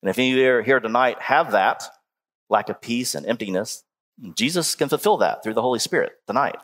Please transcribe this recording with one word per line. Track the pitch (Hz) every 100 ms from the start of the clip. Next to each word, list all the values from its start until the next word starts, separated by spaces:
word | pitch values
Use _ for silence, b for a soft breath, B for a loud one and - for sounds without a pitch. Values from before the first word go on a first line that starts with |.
And | 95
if | 95
any | 131
of | 131
you | 131
are | 123
here | 110 135
tonight | 110 120 127 110
have | - 139 165
that | 104 98 - - - _ _ _ _ _
lack | 104 98
of | 98
peace | - 120 127
and | - 73
emptiness, | 117 104 92 107 - _ _ _ _ 107
Jesus | 82 120 175 156
can | - 143
fulfill | 147 202 185
that | 95 -
through | 110
the | 110
Holy | 120 120
Spirit | - 165 - _ -
tonight. | 131 135 -